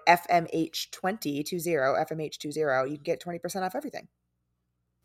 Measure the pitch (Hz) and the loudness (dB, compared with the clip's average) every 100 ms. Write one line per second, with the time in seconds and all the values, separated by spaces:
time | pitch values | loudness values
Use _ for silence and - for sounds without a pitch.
0 | - 175 - - 165 165 - - - - | 6 6 6 2 2 -2 -2 -4 -10 -6
1 | 185 220 147 143 147 175 165 156 131 131 | -4 -4 -4 -4 -4 -4 0 2 2 2
2 | 160 160 151 - 151 147 151 131 135 151 | 0 -4 -8 -8 -6 -2 2 2 0 -4
3 | 143 156 175 170 180 196 185 277 294 - | -4 -4 -4 -8 -6 -4 -4 -4 -8 -12
4 | - _ _ _ _ _ _ _ _ _ | -14 _ _ _ _ _ _ _ _ _